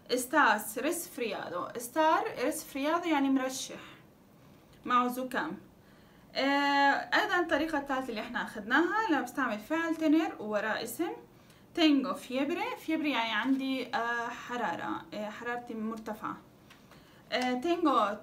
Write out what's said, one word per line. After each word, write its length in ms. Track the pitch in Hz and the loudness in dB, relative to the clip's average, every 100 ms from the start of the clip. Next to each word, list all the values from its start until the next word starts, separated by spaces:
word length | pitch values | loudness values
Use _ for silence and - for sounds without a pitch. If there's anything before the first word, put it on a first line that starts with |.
| - 254 | -4 -2
ستاس 600 | - 311 247 208 - 240 | 2 4 6 4 0 -2
ريسفريادو، 920 | 277 349 - - 226 175 - 175 - 233 | -2 -2 -6 -6 -4 -4 -6 -6 -6 -8
ستار 460 | - 320 311 359 440 - | -4 2 4 4 0 -2
ريسفريادو 680 | 269 302 - 277 285 339 339 | -2 -2 -6 -2 0 0 2
يعني 200 | 285 269 | 2 4
مرشح، 500 | 262 262 - - - - - - - - - - - - - - | 2 0 -6 -8 -10 -16 -20 -20 -20 -20 -20 -20 -20 -20 -14 2
معه 220 | 247 247 | 2 2
زكام. 500 | 254 254 220 156 185 - - - - - - - - | -2 -4 -4 -4 -8 -14 -20 -20 -20 -20 -20 -10 -2
آه، 40 | 269 277 285 285 277 262 - 320 | 2 2 4 6 6 4 2 0
أيضا 180 | 440 359 | 2 2
الطريقة 380 | 330 226 220 190 | 2 2 2 -2
الثالثة 320 | 185 262 254 | -2 -4 -2
اللي 120 | 214 | -6
إحنا 220 | 240 214 | -6 -6
أخذناها 680 | 214 226 202 269 359 415 440 | -6 -8 2 2 4 2 2
لما 120 | 269 | 0
بستعمل 380 | 247 - 226 208 | 0 -2 -2 -4
فعل 360 | - 320 330 311 | -2 -2 0 0
تنر 400 | 311 320 392 - | 4 4 2 -4
ووراه 440 | 214 208 220 196 | -4 -2 0 -2
اسم. 280 | - - 381 480 - - - - - 339 | -4 -4 -4 -4 -14 -20 -20 -20 -8 4
تينغو 380 | 311 269 240 | 6 6 2
فيبري، 640 | 285 - 254 302 349 453 - - | -4 -4 -2 0 -2 -4 -6 -4
فيبري 260 | 320 294 | 0 0
يعني 200 | 233 226 | 0 0
عندي، 640 | 214 254 269 269 262 - 220 | 0 0 0 0 -2 -2 -2
آه، 320 | 233 240 233 | -2 -2 -4
حرارة، 800 | 240 - 240 196 - - - - | -8 -8 -4 -4 -4 -6 -8 -8
آه، 160 | 208 208 | -8 -8
حرارتي 440 | 214 240 240 240 | -8 -6 -6 -6
مرتفعة. 640 | 220 220 220 226 214 - 190 - - - - - - - - - | -6 -6 -6 -8 -8 -8 -10 -14 -20 -20 -20 -20 -20 -20 -20 -4
آه، 220 | 240 254 | -2 0
تينغو 640 | 254 339 349 311 247 208 208 | 0 0 4 4 6 4 0